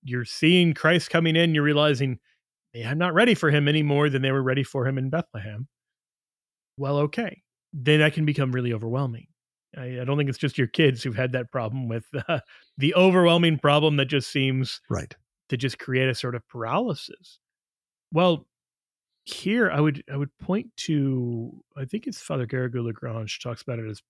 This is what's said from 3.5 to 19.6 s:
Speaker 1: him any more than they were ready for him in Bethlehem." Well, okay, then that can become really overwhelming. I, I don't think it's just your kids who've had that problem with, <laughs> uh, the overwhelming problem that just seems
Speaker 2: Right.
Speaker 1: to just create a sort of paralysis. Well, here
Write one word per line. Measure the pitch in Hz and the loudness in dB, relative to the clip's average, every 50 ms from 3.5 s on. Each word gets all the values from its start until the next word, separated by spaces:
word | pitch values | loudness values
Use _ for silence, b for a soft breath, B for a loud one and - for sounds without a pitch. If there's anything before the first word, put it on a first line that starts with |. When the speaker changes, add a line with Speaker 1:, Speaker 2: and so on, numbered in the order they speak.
Speaker 1:
him | 143 147 143 | 4 4 4
any | 147 147 156 | 4 2 2
more | 147 147 143 143 147 147 | 2 2 2 2 2 2
than | 135 131 | 2 0
they | 131 135 | 0 0
were | 135 135 | 0 0
ready | 127 131 131 139 | 0 0 0 0
for | 131 - - 135 123 | -2 -2 -4 -4 -2
him | 135 135 | -2 -2
in | 131 131 131 | -2 -4 -2
Bethlehem." | 151 175 - - - 107 98 107 107 113 135 - _ _ _ _ _ _ _ _ _ _ _ _ _ _ _ _ _ _ _ _ _ | -4 -4 -6 -6 -10 -12 -12 -10 -12 -12 -14 -14 _ _ _ _ _ _ _ _ _ _ _ _ _ _ _ _ _ _ _ _ _
Well, | 135 139 135 143 143 | -8 -4 -2 0 0
okay, | 147 147 - 240 233 - - - _ _ _ _ _ _ | 0 0 -2 -4 -6 -6 -8 -14 _ _ _ _ _ _
then | - 143 123 151 151 151 | -12 -2 2 4 4 6
that | 151 151 151 | 4 4 2
can | 160 156 | 2 0
become | 147 143 147 139 127 | 0 0 0 0 0
really | 123 127 123 120 | -2 -2 -2 -2
overwhelming. | 117 107 113 113 120 135 139 123 113 - - _ _ _ _ _ _ _ _ _ - | -2 -4 -4 -4 -4 -2 -4 -4 -6 -10 -16 _ _ _ _ _ _ _ _ _ -16
I, | 143 127 123 127 123 | -14 -12 -10 -8 -6
I | 123 | -4
don't | 135 143 | -2 0
think | 151 143 139 | 0 0 -2
it's | 127 - | -2 -2
just | 156 135 - - | -4 -2 0 0
your | 127 | -2
kids | - - - 160 139 123 113 | 0 2 4 4 4 2 0
who've | - 131 110 | -4 -6 -4
had | 127 127 127 | -4 -4 -2
that | 123 127 120 - | -4 -6 -6 -6
problem | - 131 113 107 127 135 127 113 | -6 -6 -6 -4 -6 -6 -6 -6
with, | 113 117 - _ - | -6 -6 -8 _ -10
<laughs> | 131 - - | -8 -4 -4
uh, | 165 123 - b b b b b b | -4 -4 -6 b b b b b b
the | 139 135 160 - | -2 0 2 4
overwhelming | 180 185 190 180 185 175 170 170 170 170 165 156 - | 6 6 6 6 6 6 6 6 6 4 4 2 2
problem | - 147 147 151 151 156 147 | 2 4 4 4 4 2 2
that | 139 135 | 2 0
just | 131 147 135 - - | 0 0 -2 -2 -2
seems | - 143 135 135 131 131 127 - - - _ - | -2 -2 0 0 0 -2 -2 -4 -6 -12 _ -6
Speaker 2:
Right. | - 90 64 - - - _ _ _ _ _ - | -6 -6 -6 -8 -14 -20 _ _ _ _ _ -6
Speaker 1:
to | 135 | -6
just | 120 135 127 - - | -4 -4 -6 -6 -8
create | - 135 127 131 131 131 | -8 -4 0 0 0 0
a | 120 | -2
sort | - - 123 120 | -4 -6 -6 -8
of | 117 - _ | -8 -12 _
paralysis. | - 120 113 113 139 196 254 226 151 - - - - - _ - - _ _ _ _ _ _ _ _ _ _ _ _ _ _ _ | -12 -10 -6 -4 -2 -2 -2 -2 -4 -6 -10 -16 -18 -20 _ -20 -20 _ _ _ _ _ _ _ _ _ _ _ _ _ _ _
Well, | 160 165 180 180 165 147 - _ _ _ _ _ _ _ _ _ _ _ _ _ _ _ _ | 0 2 4 4 2 0 -4 _ _ _ _ _ _ _ _ _ _ _ _ _ _ _ _
here | - - - - 196 220 247 | -16 -14 -8 -4 -2 0 2